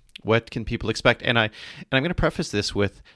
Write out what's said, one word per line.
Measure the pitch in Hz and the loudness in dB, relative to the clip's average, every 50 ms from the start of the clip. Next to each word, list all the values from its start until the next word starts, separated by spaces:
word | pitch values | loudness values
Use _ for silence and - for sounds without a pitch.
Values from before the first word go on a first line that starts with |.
| _ _ - - - | _ _ -20 -8 0
What | - 110 113 - - | 2 2 2 2 -2
can | - 123 110 | -8 -8 -6
people | - 120 113 - 104 | -6 -6 -4 -4 -4
expect? | 110 - - 127 117 - - | -4 2 2 2 2 2 2
And | - 120 117 | 0 2 2
I, | 110 | 2
and | 107 - - - - - - - - - | 0 -2 -8 -18 -18 -16 -16 -8 -2 0
I'm | 131 135 | 0 0
gonna | 170 180 | 0 -2
preface | - - 156 - - 170 - | 0 0 0 0 -2 -6 -2
this | - 104 104 - - | 0 -2 -2 0 0
with, | 101 101 98 - - - _ - | 0 0 0 0 -6 -20 _ -16